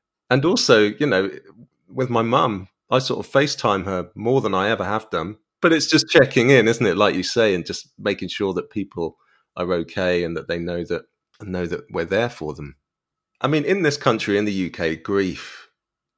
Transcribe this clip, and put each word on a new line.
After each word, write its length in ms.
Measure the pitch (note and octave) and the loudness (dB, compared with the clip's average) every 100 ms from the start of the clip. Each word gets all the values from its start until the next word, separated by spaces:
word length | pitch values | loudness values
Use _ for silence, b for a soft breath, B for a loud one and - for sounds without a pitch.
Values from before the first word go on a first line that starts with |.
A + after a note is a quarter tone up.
| _ _ - | _ _ 0
and 140 | C3 D3+ | 2 2
also, 380 | A3+ - A2+ G#2 G#2+ | 2 6 6 6 2
you 80 | A2 | 0
know, 240 | F#2+ G2 C2+ - F#2+ - _ _ | 0 0 -6 -18 -20 -20 _ _
with 200 | B2+ B2+ | -6 -2
my 140 | A#2 | 0
mum, 460 | A2+ B2+ D3+ G2+ F#2+ _ - | 2 2 2 -2 -10 _ -2
I 100 | B2+ | -2
sort 260 | C3 A#2+ G2+ | 0 -4 -2
of 40 | |
FaceTime 540 | C#3 C#3+ - A2+ G2 | 0 0 0 0 0
her 240 | F#2 F#2 F2 | -2 -6 -6
more 260 | - A2 C3+ | -6 0 0
than 140 | G#2+ | 2
I 160 | F#2+ G2 | 0 0
ever 140 | A2 | 0
have 260 | F#2+ G#2+ - | -2 -4 -4
done, 260 | F2 D#2+ - _ _ | -6 -6 -10 _ _
but 120 | E3+ | 2
it's 160 | D#3+ C#3 | 2 2
just 200 | - - | 0 4
checking 400 | E3 C3 - A#2+ | 6 6 4 6
in, 200 | C3+ A2 | 6 6
isn't 180 | A#2 A2 | 2 2
it? 100 | F2+ | 2
Like 180 | G#2 | 2
you 80 | E2 | 0
say, 320 | F#2 - A2 | -2 0 2
and 120 | F2+ D#2+ | 2 -4
just 220 | - - - | -10 -14 -8
making 300 | G2+ G2 F#2 | -6 -4 -6
sure 260 | - G2+ | -4 -4
that 160 | F2+ - | -4 -6
people 480 | G#2+ G2 - D#2+ - _ _ _ - | -8 -8 -6 -8 -8 _ _ _ -8
are 140 | F2+ | -4
okay 500 | F2 E2 - F#2 F2+ | -2 -4 -2 0 0
and 100 | E2+ E2 | -2 -6
that 120 | C#2 | -6
they 100 | E2+ | -6
know 260 | E2+ F2 | -4 -6
that, 180 | E2+ E2+ - _ _ - | -4 -6 -8 _ _ -18
know 240 | G2+ F#2 F2 | -10 -6 -6
that 180 | E2+ - | -6 -8
we're 160 | F2 E2 | -8 -2
there 240 | G2 A#2+ | -2 -2
for 240 | - D2+ | -4 -10
them. 220 | C#2+ C#2+ - _ _ _ _ _ _ | -10 -14 -18 _ _ _ _ _ _
I 60 | C3 | -2
mean, 160 | D3+ | -2
in 180 | D3 G3 | 0 0
this 160 | D#3 - | 0 0
country, 400 | C3+ A2+ G#2+ G2+ | 0 0 0 0
in 80 | G#2 | 0
the 60 | |
U 180 | F#2+ F2 | -2 -4
K, 260 | - E2+ D#2+ | -4 -4 -4
grief 720 | - G2 F#2+ D#2+ - - - _ _ _ _ | -4 -2 -2 -4 -12 -18 -20 _ _ _ _